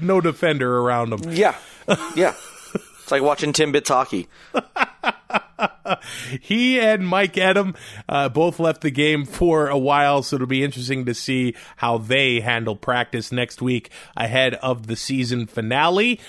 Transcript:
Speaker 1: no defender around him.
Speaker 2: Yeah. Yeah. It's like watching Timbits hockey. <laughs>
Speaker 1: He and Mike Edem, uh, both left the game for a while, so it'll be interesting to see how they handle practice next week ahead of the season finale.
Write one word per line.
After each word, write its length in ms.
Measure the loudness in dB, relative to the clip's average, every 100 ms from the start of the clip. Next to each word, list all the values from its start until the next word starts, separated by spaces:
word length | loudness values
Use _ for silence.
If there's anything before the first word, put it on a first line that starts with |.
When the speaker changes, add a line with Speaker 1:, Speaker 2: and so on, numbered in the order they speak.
Speaker 1:
no 200 | 2 2
defender 580 | 2 0 0 2 0 2
around 320 | 2 0 0
him. 180 | -4 -4
Speaker 2:
Yeah. 220 | 0 0 0 -10 -12 -2 -2 -2 0
Yeah. 180 | 0 0 -10 -20 -12
It's 380 | -10 -10 -16 -2
like 100 | 2
watching 300 | 2 2 0
Timbits 340 | 0 2 2 2
hockey. 400 | 0 0 -4 -8 -16 -6
<laughs> 60 | -6 -4 -4 -4 -2 -6 -6 -6 -6 -6 -4 -4 -4 -6 -6 -6 -14 -10 -10
Speaker 1:
He 400 | -2 0 2 4
and 260 | 2 2 0
Mike 300 | 0 0 2
Edem, 360 | 2 2 0 -4 -14 -16 -4
uh, 200 | 0 0
both 300 | 2 2 2
left 220 | 0 0
the 100 | -2
game 340 | 0 2 0
for 440 | -2 0 2 4 2
a 100 | 2
while, 440 | 2 4 4 2
so 140 | 0 -4
it'll 100 | -2
be 160 | 0
interesting 400 | -2 -4 -6 -4 -4
to 80 |
see 400 | -4 -2 0 0 -4 -12 -4
how 220 | -2 -2
they 420 | 0 2 2 2
handle 340 | 0 -2 -2 -4
practice 540 | -2 -2 -2 -6 -6
next 300 | -4 -6 -4
week 280 | -2 -2 -4 -16 -12 -6
ahead 380 | -2 0 0
of 320 | 0 -2 -4 -4
the 100 | -8
season 500 | -4 -4 -2 -2 -4
finale. 720 | -6 -2 0 2 2 0 -2